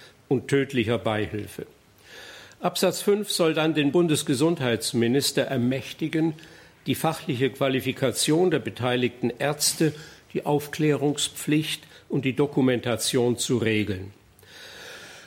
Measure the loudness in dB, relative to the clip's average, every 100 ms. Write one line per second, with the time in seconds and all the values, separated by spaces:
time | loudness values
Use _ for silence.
0 | -20 _ -2 -2 2 0 2 0 0 0
1 | 0 -2 -2 -6 -10 -12 -16 -18 _ _
2 | -20 -20 -20 -20 -20 -4 -4 2 2 2
3 | 2 2 0 2 2 4 2 4 4 4
4 | 4 2 0 2 2 2 0 0 0 2
5 | 4 4 2 0 0 0 0 -2 -6 -8
6 | -4 0 0 -2 -14 -20 -20 _ -4 0
7 | -2 -2 -4 -2 -2 0 -2 0 -2 -2
8 | -2 0 2 4 2 0 -2 -4 -2 0
9 | 0 0 -4 -2 -2 0 -2 2 0 -2
10 | -12 -20 -10 -6 0 -2 -2 0 0 2
11 | 0 0 -4 -4 0 0 0 -6 -12 -20
12 | -6 -2 0 0 0 2 2 2 0 -2
13 | 0 2 2 0 0 0 2 2 0 -4
14 | -10 -18 _ _ -20 -20 -20 -18 -18 -18
15 | -18 -20